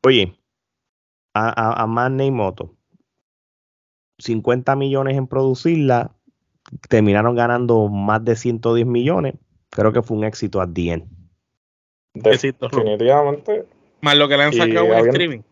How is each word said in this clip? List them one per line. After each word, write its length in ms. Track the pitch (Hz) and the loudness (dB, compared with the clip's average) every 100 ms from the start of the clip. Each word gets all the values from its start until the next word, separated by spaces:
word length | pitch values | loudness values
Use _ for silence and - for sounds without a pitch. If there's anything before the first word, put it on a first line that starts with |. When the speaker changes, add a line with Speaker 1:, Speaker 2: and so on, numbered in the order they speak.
| 131 | 4
Speaker 1:
Oye, 300 | 127 92 - _ _ _ _ _ _ _ _ _ | 2 0 -6 _ _ _ _ _ _ _ _ _
a, 140 | 104 113 | -4 -2
a, 340 | 117 113 - | -2 -4 -2
a 60 | 113 | -4
Mannei 420 | 113 127 135 139 | -2 -2 -2 -2
Moto, 440 | 127 98 - - _ _ _ _ _ _ _ _ _ _ _ _ _ _ _ | -2 -4 -6 -16 _ _ _ _ _ _ _ _ _ _ _ _ _ _ _
cincuenta 560 | - 113 113 127 127 135 | -6 -4 0 -2 0 -2
millones 400 | 139 135 135 139 | 0 -2 -2 -2
en 120 | 131 | -2
producirla, 840 | 131 135 127 165 165 139 120 - _ _ _ _ _ - - - | -2 0 0 0 0 2 0 -2 _ _ _ _ _ -20 -20 0
terminaron 460 | 117 104 101 113 120 | 4 4 4 2 2
ganando 520 | 120 120 123 113 104 | 0 0 2 2 2
más 380 | 101 101 110 117 | -2 0 0 0
de 100 | 113 | -2
ciento 400 | 123 113 117 117 | -2 -2 0 0
diez 100 | 120 | 0
millones. 500 | 120 127 185 143 - _ _ _ | 0 0 -2 -4 -8 _ _ _
Creo 240 | - 107 | 0 0
que 80 | 117 | 0
fue 160 | 117 110 | -2 -4
un 80 | 107 | -4
éxito 340 | 107 104 98 | -4 -6 -4
at 120 | 90 | -4
the 180 | 85 85 | -4 -4
end. 140 | 82 - - - _ _ _ _ _ _ _ _ - | -4 -8 -20 -20 _ _ _ _ _ _ _ _ -2
Speaker 2:
Éxito. 460 | 113 127 139 131 123 | 2 2 0 -6 -6
Speaker 3:
Definitivamente. 1000 | 135 110 107 117 143 143 147 - 214 - _ _ _ | -2 -2 0 2 4 2 -2 -6 -6 -8 _ _ _
Speaker 2:
Más 160 | 143 147 | 0 2
lo 100 | 147 | 2
que 80 | 143 | 2
le 80 | |
han 100 | 147 | 2
Speaker 3:
Y 40 | - | 2
Speaker 2:
sacado 300 | - - 113 | 0 2 2
en 40 | |
Speaker 3:
habiendo 200 | 113 117 | 4 2
Speaker 2:
streaming. 280 | 135 170 123 - | 2 -2 -6 -14